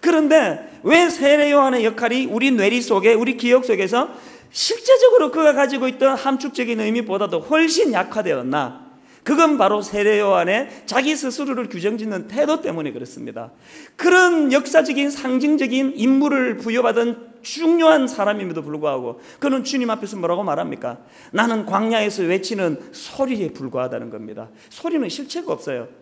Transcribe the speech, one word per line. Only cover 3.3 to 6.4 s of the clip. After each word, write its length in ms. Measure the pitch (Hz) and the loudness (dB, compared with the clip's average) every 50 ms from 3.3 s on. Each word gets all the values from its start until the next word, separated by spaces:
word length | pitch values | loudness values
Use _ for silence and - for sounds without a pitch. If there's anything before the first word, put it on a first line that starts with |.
| 262 | -2
기억 280 | 254 - 240 247 254 254 | -2 2 4 4 4 4
속에서 440 | 254 226 185 196 185 202 240 277 - - - - - - - - _ | 2 0 0 0 0 0 0 -2 -2 -6 -18 -20 -20 -20 -20 -20 _
실제적으로 800 | _ - - - 440 466 - - 523 508 440 508 440 - 311 285 | _ -4 -4 -2 -4 -4 4 4 6 8 8 6 6 6 4 2
그가 220 | - 320 320 302 285 | 0 2 4 4 4
가지고 360 | 247 285 262 269 269 240 254 | 4 2 0 0 -2 -2 -2
있던 280 | 254 254 262 269 269 | -2 2 2 2 2
함축적인 640 | 247 - 269 269 262 | 2 -2 -2 -2 -2